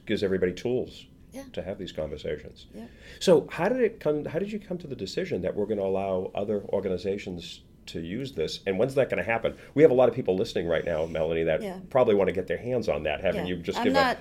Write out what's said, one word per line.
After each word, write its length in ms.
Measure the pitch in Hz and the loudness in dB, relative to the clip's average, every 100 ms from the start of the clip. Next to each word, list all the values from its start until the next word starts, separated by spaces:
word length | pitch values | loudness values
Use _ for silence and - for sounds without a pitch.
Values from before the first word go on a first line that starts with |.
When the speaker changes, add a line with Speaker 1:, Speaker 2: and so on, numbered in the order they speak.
| - | -4
Speaker 1:
gives 160 | 101 | 0
everybody 280 | 98 95 92 | 2 2 0
tools 520 | 87 120 123 82 - - - - | 0 -2 -2 -2 -10 -20 -20 -16
Speaker 2:
Yeah. 120 | 254 269 | -14 -10
Speaker 1:
to 80 | 104 | -10
have 160 | 85 101 | -8 -8
these 140 | 87 | -8
conversations. 720 | 82 78 76 82 76 - - - | -6 -6 -6 -6 -6 -8 -18 -18
Speaker 2:
Yeah. 140 | 208 233 - - - | -16 -16 -18 -20 -2
Speaker 1:
So 260 | - 165 - | 6 6 6
how 180 | - 180 | -2 0
did 100 | 254 | 2
it 200 | 226 - | 2 0
come, 240 | 151 151 147 | 0 0 -2
how 140 | 139 | -4
did 120 | 202 | -4
you 80 | 214 | -6
come 180 | - 180 | -8 -10
to 80 | 160 | -8
the 80 | 127 | -8
decision 460 | 95 - 185 104 | -6 -4 -2 -2
that 120 | 90 - | -2 -2
we're 120 | 101 | -2
gonna 160 | 104 | 0
allow 480 | 95 95 98 95 95 - | 2 0 0 0 -2 -4
other 280 | 104 104 98 | -2 -2 -2
organizations 880 | 98 95 92 98 101 101 90 - - - - - | -2 0 -2 -2 -4 -4 -10 -10 -16 -20 -20 -12
to 160 | 87 | -8
use 320 | 82 104 135 | -6 -6 -6
this, 260 | - 78 - - | -2 -2 -2 -2
and 100 | 95 | 2
when's 160 | 127 135 | 2 4
that 140 | 123 | 2
gonna 140 | 92 | 0
happen? 320 | 92 113 80 73 - | 0 0 0 -4 -6
We 80 | - | 6
have 60 | - | 6
a 60 | 123 | 8
lot 140 | 123 | 4
of 60 | 123 | 4
people 200 | 123 92 | 0 0
listening 320 | 110 107 85 | 0 -2 0
right 160 | 80 78 | 0 0
now, 200 | 80 82 | -2 -2
Melanie, 360 | 80 80 82 82 | 0 0 2 2
that 180 | 80 | 0
Speaker 2:
Yeah. 160 | 208 185 - | -2 -10 -2
Speaker 1:
probably 240 | 127 120 | 2 4
wanna 200 | 101 92 | 6 4
get 120 | 92 90 | 2 -2
their 120 | 90 | -4
hands 300 | 113 123 110 | -2 -2 0
on 140 | 76 | 0
that, 180 | 78 73 | 0 0
having 260 | 92 87 90 | 0 0 -2
Speaker 2:
Yeah. 80 | 90 | -4
Speaker 1:
you 60 | |
just 140 | 87 92 | -4 -2
Speaker 2:
I'm 60 | 233 | 2
Speaker 1:
give 80 | |
Speaker 2:
not, 240 | 269 262 226 | 4 2 0